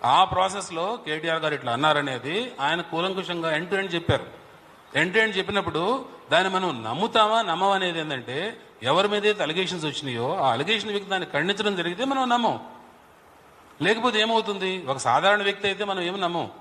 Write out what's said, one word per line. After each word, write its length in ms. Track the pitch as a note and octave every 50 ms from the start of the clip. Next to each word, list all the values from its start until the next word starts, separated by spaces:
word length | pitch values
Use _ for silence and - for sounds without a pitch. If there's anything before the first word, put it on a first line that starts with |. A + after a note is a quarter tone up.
| -
ఆ 200 | A#2+ C3+ E3 F#3+
ప్రాసెస్లో 720 | F#3 F#3+ F#3 F#3 F#3+ F#3+ G3+ F#3 - F3 D#3+ E3+ G3 A#3+ A#3 -
కేటీఆర్ 360 | D#3 D3+ D#3 D#3 E3 D#3+ D#3+
గారు 120 | D#3 D#3 D3+
ఇట్లా 180 | C3+ C3 B2
అన్నారనేది 800 | A#2 B2 D3 D#3 D3+ D3 C#3+ C#3+ C3 A#2+ A#2+ C#3+ E3 G#3+ B3 B3 - -
ఆయన 200 | C3+ D3 E3 F3
కూలంకుషంగా 760 | E3+ - E3 D#3+ F3 F#3+ F#3+ F#3+ F3+ D#3+ F3 E3+ E3 E3 D#3 D#3
end 100 | F3 F3
to 60 | G3
end 200 | F#3+ G3 F#3+ E3+
చెప్పారు. 320 | E3+ E3+ - D3 A#2+ - - - - - - - - - - - - - - - C#3
End 120 | D#3 F#3
to 80 | F3+ A3
end 200 | A3 A3 F#3+ F#3+
చెప్పినప్పుడు 680 | F3+ F3 G3+ G3+ F#3 E3+ D#3 D#3 E3+ G3+ B3 C4+ - - - - - -
దాన్ని 220 | D3 E3 F#3 F#3 F#3+
మనం 300 | F#3 F#3+ F3 C#3+ A#2 A2 A2
నమ్ముతామా 540 | B2 D#3 G#3 A3+ - A3+ G#3+ G#3+ A3 A3+
నమ్మమా 320 | A3 F#3 E3 E3+ F#3+ G3 G3
అనేది 240 | F#3+ F#3 F3+ E3+ E3
ఏంటంటే 580 | D#3 D#3 C#3+ B2+ A#2 A#2 B2+ D3 F#3 A3 A#3 - - - - -
ఎవరి 260 | A2 B2 D3 F3 G3 G#3
మీద 160 | G#3 G#3 G3+
అయితే 180 | G#3 G#3 G#3
అలిగేషన్స్ 420 | E3 D3 D#3+ F3+ F#3+ E3 F#3 F3 D#3
వచ్చినాయో 520 | D3+ C3 - C#3+ C3+ A#2+ A#2 A#2 C3+ F3
ఆ 160 | F#3+ C#3+ C3+
అలిగేషన్ 380 | A#2 A#2+ D3 F3+ A3+ G#3+ G3 A3
వ్యక్తి 200 | G3+ G3+ G3 F#3
దాన్ని 180 | G3 F#3 F3 -
ఖండించడం 440 | - C#3+ D#3 F#3+ G3+ G3 G#3 G#3 G3
జరిగితే 280 | F3+ E3 F3 F3 F#3 B3+
మనం 240 | C4+ C#4 C4+ C4 B3
నమ్మం. 320 | A#3+ A#3+ A#3 G3+ C#3+ - - - - - - - - - - - - - - - - - - - - - - - - -
లేకపోతే 380 | D3 F#3 A3+ A3+ A3+ B3 G#3+ G#3+
ఏమవుతుంది? 640 | G#3+ A3 A3+ A3 G#3+ G#3 G3+ G3 F#3+ F#3+ F#3 F#3 E3+ C3
ఒక 80 | C3+
సాధారణ 460 | C3 - B2+ A#2+ C#3+ E3 G3 G#3 G#3
వ్యక్తి 260 | G3+ G3+ G3+ G3+ G#3 G3+
అయితే 160 | G3 F#3 G#3
మనం 160 | G3+ F#3+ F#3
ఏమి 200 | F3 F3 F#3+ G3+
నమ్మం. 300 | F#3+ E3+ F3 E3+ C3+ G#2+ - -